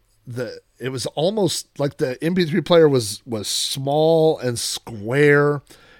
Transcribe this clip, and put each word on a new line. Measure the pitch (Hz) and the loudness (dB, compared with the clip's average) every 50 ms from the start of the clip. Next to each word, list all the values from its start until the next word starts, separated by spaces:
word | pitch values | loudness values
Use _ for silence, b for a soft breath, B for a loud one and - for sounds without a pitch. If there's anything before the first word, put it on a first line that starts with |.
| _ _ _ _ _ | _ _ _ _ _
the, | 127 120 123 123 107 82 82 _ _ _ _ | -14 -12 -10 -10 -10 -12 -16 _ _ _ _
it | 113 131 | -10 -8
was | 131 127 - | -8 -6 -8
almost | 147 - 143 151 185 220 220 196 160 - - - _ _ - | -8 -4 -2 -2 -2 0 0 0 0 -2 -4 -10 _ _ -4
like | 139 147 - - | -4 -4 -2 -4
the | 151 131 127 - 147 | -4 -4 -4 -4 -4
M | 160 185 | -2 0
P | 185 175 | 0 0
three | 156 156 190 | 0 0 -2
player | 147 - 175 170 160 151 | 0 4 6 6 6 6
was, | 139 127 113 98 98 - _ | 6 2 0 -2 -8 -12 _
was | 135 113 107 98 - | -8 -8 -8 -6 -6
small | - - - - - 139 135 139 143 156 156 160 165 160 156 160 156 - | -6 -4 -4 -6 -6 -6 -4 -2 0 2 2 4 4 4 4 2 2 0
and | 117 127 120 110 | -2 -4 -4 -4
square, | - - - - - - 120 104 101 110 127 143 147 147 143 143 143 147 147 139 B B B B B B B B | -6 -8 -8 -10 -12 -14 -14 -10 -8 -4 0 4 4 6 6 4 4 2 -2 -4 B B B B B B B B